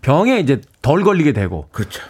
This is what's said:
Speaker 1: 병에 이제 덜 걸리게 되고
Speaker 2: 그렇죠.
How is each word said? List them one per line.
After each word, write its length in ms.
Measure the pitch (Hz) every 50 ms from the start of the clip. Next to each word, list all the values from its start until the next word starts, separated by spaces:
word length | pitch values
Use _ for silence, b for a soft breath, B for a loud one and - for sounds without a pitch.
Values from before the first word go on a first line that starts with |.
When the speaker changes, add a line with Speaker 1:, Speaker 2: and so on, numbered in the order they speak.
Speaker 1:
병에 380 | - 131 139 165 208 254 262 220
이제 200 | 165 131 139 110 - _ _ _
덜 220 | - 127 151 185 196
걸리게 280 | 202 202 175 156 147
되고 360 | 123 107 98 87 90 78 73 -
Speaker 2:
그렇죠. 320 | - - 104 - - - -